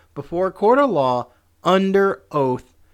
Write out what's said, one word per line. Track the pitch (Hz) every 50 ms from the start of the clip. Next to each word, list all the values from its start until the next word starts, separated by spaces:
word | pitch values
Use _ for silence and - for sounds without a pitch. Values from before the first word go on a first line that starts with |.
| _ _ -
before | 143 143 - 175 175 185
a | 190
court | 185 - 208 214 247
of | 277 285 269
law | 190 147 135 127 123 123 117 - _ _ _ _ _ _ -
under | 170 185 190 190 190 190 196 196 196 - - _ -
oath | - 147 139 131 127 123 - _ _ _ _ _